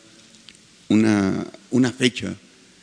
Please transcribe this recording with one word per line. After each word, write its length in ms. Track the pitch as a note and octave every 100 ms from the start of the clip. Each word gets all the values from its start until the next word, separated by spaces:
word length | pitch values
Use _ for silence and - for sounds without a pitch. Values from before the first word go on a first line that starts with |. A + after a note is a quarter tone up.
| - - - - - - _ _ -
una, 600 | G#2+ A2 G#2 F#2+ F#2+ - - -
una 200 | B2 B2+
fecha, 440 | - B2+ - F#2+ F#2+ - _ _ _